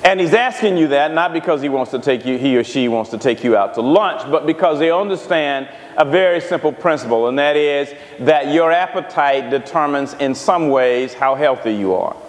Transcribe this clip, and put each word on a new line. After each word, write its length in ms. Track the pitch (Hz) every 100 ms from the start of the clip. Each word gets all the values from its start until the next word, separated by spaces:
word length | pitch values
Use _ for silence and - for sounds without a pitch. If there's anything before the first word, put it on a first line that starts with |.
| 185
And 120 | 190
he's 120 | 170
asking 440 | 214 247 233 214 180
you 100 | 156
that 260 | 139 151
not 200 | 160 175
because 280 | 165 170 151
he 60 | 143
wants 240 | 135 127
to 80 | 131
take 260 | 139 123 120
you, 120 | 127
he 180 | 135 123
or 80 |
she 240 | 113 135 123
wants 220 | 113 110
to 80 | 110
take 260 | 135 113
you 140 | 123 107
out 160 | 98
to 80 | 117
lunch, 400 | 123 175 202 151 -
but 140 | 151 151
because 340 | 160 185 147
they 120 | 160
understand 760 | 170 202 185 - 170 147 139 135 - - -
a 80 | 147
very 340 | 165 185 175
simple 320 | - 170 156
principle, 560 | 127 180 151 123 117 120
and 100 | 135
that 200 | 143 147
is 360 | 147 143 139 - - -
that 320 | 127 151 139
your 180 | 156 160
appetite 800 | 170 180 185 151 - 143 139 120
determines 680 | 135 - 170 147 143 139 -
in 120 | 139
some 360 | 131 - 180 156
ways 440 | 135 127 123 127
how 220 | - 135 135
healthy 380 | 147 131 113
you 200 | 107 95
are. 220 | 92 - -